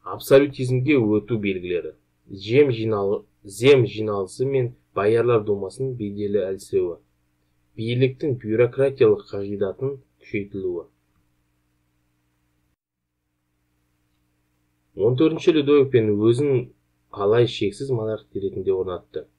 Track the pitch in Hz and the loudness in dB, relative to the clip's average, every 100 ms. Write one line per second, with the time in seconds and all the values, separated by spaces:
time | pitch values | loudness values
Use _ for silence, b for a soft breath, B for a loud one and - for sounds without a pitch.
0 | 92 104 - 139 143 135 127 127 135 143 | -12 -14 6 6 6 -2 -2 -2 2 2
1 | 107 104 - 113 101 92 87 87 78 - | 4 0 0 -4 -2 -4 -4 -4 -6 -16
2 | _ _ _ 98 98 127 147 113 110 104 | _ _ _ -16 0 2 4 2 -2 -2
3 | 98 107 - _ 104 98 127 139 107 104 | -2 -4 -8 _ -20 0 6 6 4 -2
4 | 110 101 92 - 131 135 120 - _ - | -4 -4 -6 -6 -2 -2 -4 -8 _ -2
5 | 104 117 120 117 104 101 95 - 135 120 | 2 2 2 0 0 -4 -4 -8 -8 -6
6 | 104 101 104 101 92 95 - 98 90 82 | -8 -6 -4 -2 -2 -6 -4 -2 -2 -8
7 | _ _ _ _ _ _ _ - 113 120 | _ _ _ _ _ _ _ -10 -4 0
8 | 131 127 156 123 107 110 120 131 135 131 | 0 0 -6 -4 -4 0 0 2 -2 4
9 | 113 101 - 101 101 101 98 - 135 135 | 4 4 -2 -10 -8 -4 -4 -4 -8 -8
10 | _ _ - 107 101 98 92 87 - _ | _ _ -10 -8 -8 -8 -6 -8 -12 _
11 | _ _ _ _ _ _ _ _ _ _ | _ _ _ _ _ _ _ _ _ _
12 | _ _ _ _ _ _ _ _ _ _ | _ _ _ _ _ _ _ _ _ _
13 | _ _ _ _ _ _ _ _ _ _ | _ _ _ _ _ _ _ _ _ _
14 | _ _ _ _ _ _ _ _ _ - | _ _ _ _ _ _ _ _ _ 0
15 | 107 127 156 165 185 156 139 147 131 123 | 0 4 2 2 2 2 4 4 4 2
16 | 110 104 110 120 147 131 - _ _ _ | 2 2 2 2 0 0 -4 _ _ _
17 | _ - 101 117 117 - 101 - 135 120 | _ -4 2 2 2 0 -6 -6 -6 -4
18 | 110 107 _ 101 95 95 95 92 92 87 | -4 -6 _ -8 -6 -4 -2 -2 -4 -8
19 | _ 78 71 | _ -14 -14